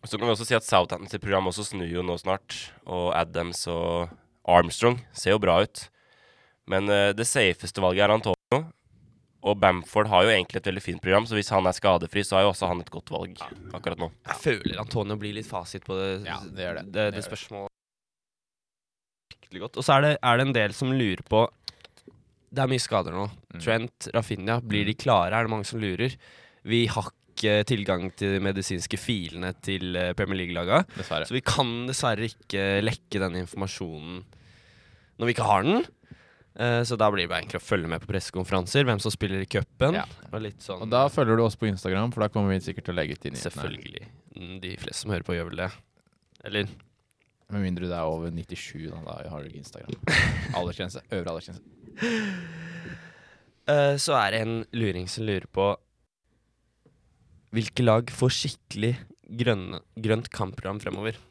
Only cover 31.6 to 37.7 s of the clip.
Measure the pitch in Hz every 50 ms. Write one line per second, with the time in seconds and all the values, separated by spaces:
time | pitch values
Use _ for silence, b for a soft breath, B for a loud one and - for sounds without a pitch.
31.6 | 135 120 117 120 120 127 131 - - 127 110 104 113 113 - _ - _ - 98
32.6 | 98 98 98 101 104 110 - - _ _ - 101 95 92 85 92 90 85 - 98
33.6 | 98 98 - - 95 85 80 78 76 82 90 90 98 - b b b b b b
34.6 | b b b b b b b b b b b - 113 120 117 - 110 104 104 95
35.6 | 98 147 196 247 339 - _ _ b b b b b b b b b b b -
36.6 | 113 120 120 120 120 117 123 107 107 104 101 98 87 82 85 85 - - - 87
37.6 | - -